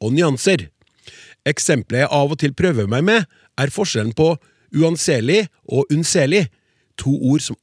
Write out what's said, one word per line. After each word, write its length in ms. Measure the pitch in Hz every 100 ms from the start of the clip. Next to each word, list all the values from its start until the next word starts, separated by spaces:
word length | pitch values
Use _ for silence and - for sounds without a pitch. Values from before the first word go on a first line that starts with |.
og 120 | 113 147
nyanser. 520 | 165 123 190 156 82 _ _ _ - - - - 147
Eksempelet 560 | - - 135 - 123
jeg 80 | 143 147
av 180 | 143 156
og 40 |
til 140 | 147 -
prøver 320 | 180 120 101
meg 140 | 123 185
med, 200 | 226 156 _ _ -
er 120 | 139
forskjellen 440 | - 190 113 110 113
på 180 | 160 160 _ _ _ 147
uanselig 720 | 165 170 - 127 120 208 190 _ -
og 200 | 127 -
unnselig, 560 | 151 160 180 135 196 139 _ _ _ _ -
to 160 | 135 143 127
ord 120 | 147
som 120 | - -